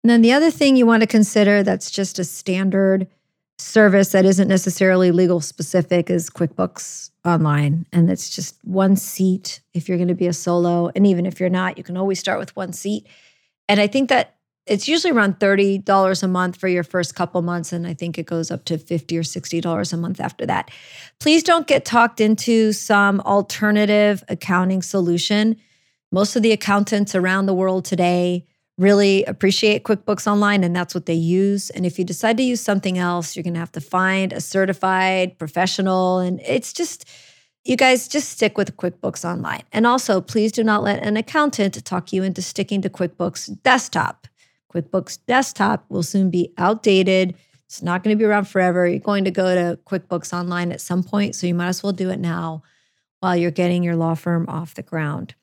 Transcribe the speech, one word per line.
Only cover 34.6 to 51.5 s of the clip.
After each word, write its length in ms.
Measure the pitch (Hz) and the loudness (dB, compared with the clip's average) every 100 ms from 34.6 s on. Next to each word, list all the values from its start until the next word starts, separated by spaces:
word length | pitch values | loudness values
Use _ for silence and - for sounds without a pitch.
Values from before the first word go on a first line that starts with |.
| 190 185 190 185 190 190 185 _ | 0 0 0 0 0 0 -2 _
professional. 800 | 156 170 190 - 190 185 185 185 | -8 -2 -2 0 0 0 0 0
And 220 | 180 185 | -2 -6
it's 340 | - 254 - | -2 -4 -4
just, 340 | - 339 - - - - _ _ _ | -8 -8 -8 -20 -20 -20 _ _ _
you 100 | - | -4
guys 320 | 254 262 254 - | 2 4 4 0
just 220 | 294 - | -6 -6
stick 300 | - 214 208 | -2 -2 0
with 180 | 196 - | -6 -4
QuickBooks 480 | 180 - - - | -8 -6 -8 -8
Online. 380 | 170 175 - - - | -8 -8 -8 -10 -6
And 140 | 220 233 | 0 2
also, 340 | 254 - 190 | 2 0 -2
please 320 | 180 220 214 | 0 -2 0
do 100 | 233 | 0
not 200 | 220 208 | 0 0
let 200 | 202 202 | 0 -2
an 140 | 214 214 | -2 -4
accountant 680 | 233 320 294 - 196 - - | -2 0 0 0 -2 -4 -8
talk 260 | 185 - | -8 -4
you 100 | 190 | -4
into 200 | 190 180 | -4 -6
sticking 400 | 185 - 196 202 | -8 -6 -4 -2
to 80 | 185 | -4
QuickBooks 720 | - 180 - 170 - - - | -4 -6 -4 -6 -6 -14 -2
Desktop. 640 | 262 254 - 170 - - - _ _ _ _ | 2 2 0 -4 -4 -8 -20 _ _ _ _
QuickBooks 500 | 175 156 185 - - - | -10 -4 -6 -6 -14 -2
Desktop 600 | 254 262 - 202 214 _ | 0 0 -2 -2 -2 _
will 140 | 196 | -6
soon 260 | 170 196 190 | -2 0 0
be 240 | 175 170 - | 0 -4 -2
outdated. 760 | 180 220 214 190 190 185 185 - _ _ | -2 0 2 2 4 2 0 -4 _ _
It's 180 | _ - | _ -10
not 220 | 170 180 | -6 -2
gonna 100 | 214 | 0
be 120 | 214 214 | 2 2
around 200 | 208 196 | 2 0
forever. 400 | 190 180 180 175 | 0 2 2 0
You're 120 | 202 | 0
going 260 | 214 202 | -2 -2
to 60 | 190 | 0
go 240 | 180 185 | 0 0
to 240 | 180 175 170 _ | 0 0 -6 _
QuickBooks 520 | 190 _ 175 - 175 | -8 _ -8 -6 -8
Online 320 | 175 175 175 | -6 -4 -6
at 120 | - | -8
some 200 | - 180 | -4 -4
point, 320 | 180 208 202 | -2 -2 -2
so 120 | - | -4
you 80 | 180 | -4